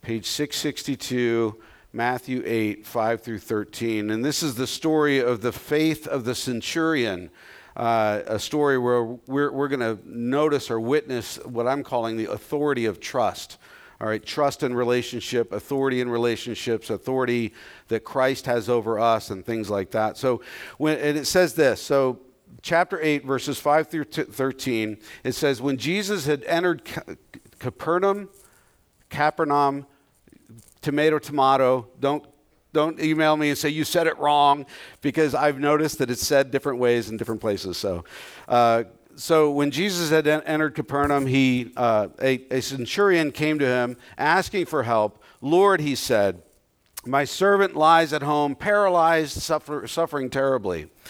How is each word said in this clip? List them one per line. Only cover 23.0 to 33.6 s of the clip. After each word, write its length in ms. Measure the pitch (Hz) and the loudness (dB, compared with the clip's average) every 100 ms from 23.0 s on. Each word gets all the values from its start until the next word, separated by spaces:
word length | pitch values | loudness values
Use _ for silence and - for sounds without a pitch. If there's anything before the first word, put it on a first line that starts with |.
eight, 220 | 156 147 | 0 0
verses 340 | 131 135 147 143 | -2 -4 -2 -4
five 300 | 147 151 156 | 2 2 2
through 160 | 160 | -6
t-, 180 | 147 - | -6 -6
thirteen, 760 | - - 135 127 - 113 107 104 - - | -8 -4 -4 -2 -4 -2 -2 -6 -16 -8
it 80 | 127 | -6
says, 280 | 123 151 123 | -2 0 0
"When 180 | 135 131 | -2 -2
Jesus 480 | 117 190 196 208 143 | -2 -2 -2 -4 -2
had 180 | 147 | -2
entered 400 | - 170 180 160 | 0 0 0 -2
Ca-, 320 | - - - - _ - _ _ | -6 -12 -12 -18 _ -20 _ _
Capernaum," 680 | 127 - - 170 196 202 190 - - _ _ _ _ _ _ | -12 -8 -2 0 2 0 -6 -20 -20 _ _ _ _ _ _
Capernaum, 760 | 135 151 - 156 143 139 139 135 _ _ _ _ - _ 113 - _ | 0 0 0 0 2 2 0 -10 _ _ _ _ -20 _ -20 -20 _
tomato, 380 | - 143 156 156 | -2 2 4 2
tomato, 680 | - 143 135 135 127 127 110 - | -2 2 4 6 6 2 -2 -4
don't, 260 | 139 147 - _ _ _ _ | -2 -2 -6 _ _ _ _
don't 300 | 156 156 156 | 0 0 0
email 340 | 156 156 156 151 | -2 2 4 4
me 120 | 147 | 2
and 100 | |
say, 100 | 143 | 0